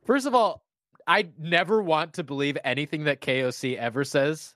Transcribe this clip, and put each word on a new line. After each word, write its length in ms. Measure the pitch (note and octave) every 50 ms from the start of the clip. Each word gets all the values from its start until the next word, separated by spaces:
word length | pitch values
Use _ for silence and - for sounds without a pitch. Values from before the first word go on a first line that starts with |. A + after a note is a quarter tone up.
| -
first 220 | - B3 C#4 B3+
of 80 | C#4+ B3
all, 320 | B3 A3 F#3+ - - _ _ _ _ _ _ _ _ -
I 240 | - F3 G3+ G#3+ E3 - -
never 440 | D#3 E3+ E3+ E3+ F#3 E3+ A3 A3
want 300 | G3+ E3+ D#3 D3+ E3 E3
to 100 | - -
believe 360 | D#3+ C3+ C#3+ C#3 C#3+ C#3+ C#3 D3 -
anything 400 | C3+ B2+ C3+ D3+ - - D3+ D3+
that 180 | D3 C#3 -
K 220 | - - C3 C3 C3
O 60 | B2+
C 280 | B2 - - C3 B2+ -
ever 260 | A#2 A#2 A2 C3+ C#3
says. 480 | C3 - C#3+ C3+ D3 D#3+ D#3 - - -